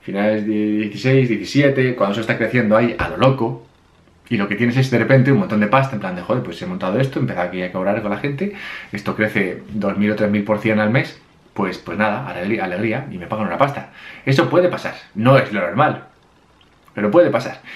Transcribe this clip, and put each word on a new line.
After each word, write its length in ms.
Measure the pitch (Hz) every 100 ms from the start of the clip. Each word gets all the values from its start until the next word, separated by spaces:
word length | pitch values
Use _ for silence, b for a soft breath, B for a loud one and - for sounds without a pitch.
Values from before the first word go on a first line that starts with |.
finales 440 | - 98 107 107 107
de 80 |
dieciséis, 720 | 107 107 107 107 - 127 135 123
diecisiete, 680 | 107 - 139 143 131 127 117
cuando 160 | 101
eso 100 | 104
está 160 | 110 117
creciendo 400 | 113 127 107 110
ahí 180 | 120 -
a 100 | 82
lo 80 | 90
loco, 480 | 131 135 117 131 - _ _ _ _ _ -
y 80 | 117
lo 100 | 101
que 80 | 101
tienes 220 | 120 127
es 120 | 131
de 80 | 120
repente 340 | 117 135 127
un 80 | 135
montón 200 | 92 107
de 80 | 104
pasta, 280 | 135 135 104
en 40 |
plan 160 | 95 90
de, 60 |
"Joder, 200 | - 127
pues 180 | 98 85
he 40 | 92
montado 340 | 90 95 110
esto, 200 | 135 151
empezado 300 | 135 90 90
aquí 120 | 92
a 100 | 90
cobrar 300 | 92 92 107
con 80 | 104
la 80 | 98
gente, 360 | 143 139 202 B B B B
esto 240 | 101 - 98
crece 460 | 107 104 95 - -
dos 280 | 107 101 95
mil 120 | 104
o 40 | 107
tres 160 | 107
mil 120 | 104
por 160 | 101 107
cien 200 | 110 107
al 100 | 107
mes, 320 | 127 160 - _ _ _
pues, 240 | - 95 90
pues 200 | - 87
nada, 300 | 107 104 98
alegría, 360 | 90 92 110
alegría, 420 | 92 90 113 117 135
y 60 | 90
me 100 | 87
pagan 200 | 110 101
una 100 | 87
pasta". 340 | 143 - - B B B -
Eso 240 | 135 165
puede 200 | 175 180
pasar, 260 | - - - -
no 240 | 98 120 135
es 140 | -
lo 100 | 101
normal, 440 | 90 92 147 131 - _ _ _ _ _ _ _ _ -
pero 160 | 104
puede 180 | 107 -
pasar. 320 | 117 - - B